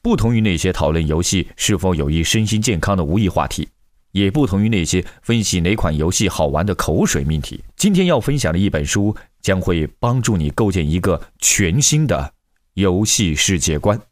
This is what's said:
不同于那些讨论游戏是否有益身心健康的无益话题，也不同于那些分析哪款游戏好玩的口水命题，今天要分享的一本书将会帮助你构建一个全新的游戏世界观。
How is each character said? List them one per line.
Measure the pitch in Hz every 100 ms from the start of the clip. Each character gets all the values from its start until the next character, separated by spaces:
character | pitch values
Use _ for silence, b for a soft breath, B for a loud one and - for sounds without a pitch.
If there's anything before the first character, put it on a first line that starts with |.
不 | -
同 | 202 110 117
于 |
那 | 107
些 | 85 92
讨 | 90 76
论 | 80 78
游 | 78
戏 | 78 95 78 -
是 | - 101
否 | 92
有 | 85 71
益 | 80
身 | 80 113 107
心 | 107
健 | 107 92
康 | 78
的 | 98
无 | 76 90
益 | 98
话 | 85 71
题， | - 76 _ _ _ _
也 | 95 98
不 | 127 135
同 | 95
于 | 107
那 | 110
些 | 80 90 - B
分 | - 117
析 | 101 92
哪 | 85
款 | 104 - 76
游 | 78
戏 | 92 98
好 | - 76
玩 | 71 98
的 |
口 | 87 - 82 214
水 | 80
命 | 69 78
题， | 67 - -
今 | - 208
天 | 185
要 | 185 151
分 | 110 143
享 | 87
的 | 82
一 | 98
本 | -
书 | 73 - 101 107 B _
将 | - 95
会 | 90 87 76 -
帮 | 120 127
助 | 117 104
你 | 73
构 | - 110
建 | 92 76
一 | 87
个 | 98 82 B _
全 | - - 98 101
新 | 143 151 151
的 | 82 69 _ _ _ _
游 | - 95 92
戏 | 107 - 95
世 | 73 - 95
界 | - 76
观。 | 98 104 -